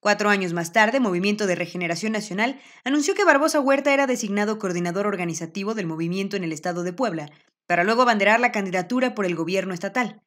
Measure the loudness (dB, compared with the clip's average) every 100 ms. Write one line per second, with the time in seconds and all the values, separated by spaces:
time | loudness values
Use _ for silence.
0 | 2 2 4 2 2 -2 0 4 4 4
1 | 2 2 0 0 0 -2 -2 -4 -4 -4
2 | -2 -4 -6 -2 -2 -4 -16 -12 -2 0
3 | 0 2 4 6 4 2 2 2 2 2
4 | 2 0 -2 -2 0 -2 -4 -2 -2 -2
5 | -2 -2 -4 -6 -8 -6 -6 -4 -6 -4
6 | -4 -4 -4 -4 -6 -6 -6 -4 -6 -2
7 | -4 -4 -10 -16 _ _ _ 0 2 4
8 | 4 4 4 4 4 0 -2 -4 -2 0
9 | -2 -2 -2 -2 -2 -2 -4 -6 -6 -4
10 | -4 -6